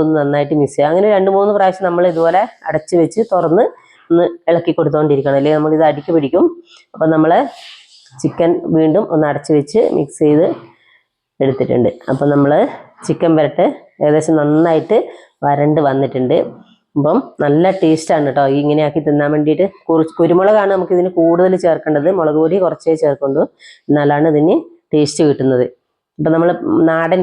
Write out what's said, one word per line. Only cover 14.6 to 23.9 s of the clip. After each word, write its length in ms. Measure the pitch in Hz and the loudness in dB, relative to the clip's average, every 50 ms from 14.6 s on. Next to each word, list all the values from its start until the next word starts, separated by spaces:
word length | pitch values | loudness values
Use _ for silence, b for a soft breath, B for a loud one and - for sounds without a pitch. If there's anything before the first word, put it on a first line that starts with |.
| 170 170 160 156 160 - 208 254 - B B B B B B B 139 | 2 2 0 0 0 0 -2 -2 -2 B B B B B B B -2
വരണ്ട് 360 | 143 143 143 147 151 151 160 147 | -2 0 0 0 0 0 0 0
വന്നിട്ടുണ്ട്. 500 | 135 135 135 135 123 - 127 127 123 156 185 - - - - b b b b b _ - | 0 0 -2 -2 -2 -2 -2 -2 0 0 -2 -2 -4 -10 -20 b b b b b _ -4
അപ്പം 200 | 147 139 151 185 269 - - - - 151 | -2 -2 0 0 -2 -4 -6 -6 -4 -2
നല്ല 200 | 143 143 160 180 190 185 190 | 0 2 2 2 0 0 0
ടേസ്റ്റാണ് 480 | 175 160 160 156 - - 175 156 147 | 0 0 0 0 0 -2 -2 0 0
കേട്ടോ 160 | 139 127 143 139 135 139 | -2 0 0 0 0 0
ഈ 40 | 143 147 | 0 0
ഇങ്ങനെയാക്കി 360 | 147 147 156 151 143 - - 143 | 0 0 0 0 -2 -2 -4 -2
തിന്നാൻ 240 | 151 147 147 147 147 151 | 0 0 0 0 0 0
വേണ്ടിയിട്ട്. 320 | 151 147 156 151 165 190 190 B B B | 0 0 0 0 0 -2 -4 B B B
കുറച്ച് 260 | - 165 160 160 160 - - | -2 0 0 0 -2 -2 -2
കുരുമുളകാണ് 520 | 170 165 170 180 190 208 214 214 196 196 196 | 0 2 2 2 2 2 2 2 2 0 0
നമുക്ക് 180 | 185 180 - 185 | -2 -2 0 0
ഇതിന് 120 | 175 180 185 180 | 0 -2 -2 0
കൂടുതൽ 360 | 170 165 165 170 175 185 185 185 180 185 | 0 2 2 2 2 2 2 0 0 0
ചേർക്കേണ്ടത്, 440 | 165 156 151 - 156 151 147 143 180 196 | 0 0 0 -2 -2 -2 0 0 0 0
മുളക് 200 | 180 156 151 147 156 | 0 0 0 0 0
പൊടി 160 | 160 160 185 202 185 | 0 0 0 0 0
കുറച്ചേ 300 | 160 - - - 165 160 156 | -2 -4 -4 -2 -2 -2 0
ചേർക്കുള്ളൂ, 420 | 156 147 139 - 139 139 139 156 233 - _ B B B B B B | 0 -2 0 -2 -2 -2 -2 -2 -2 -4 _ B B B B B B
എന്നാലാണ് 380 | - | -2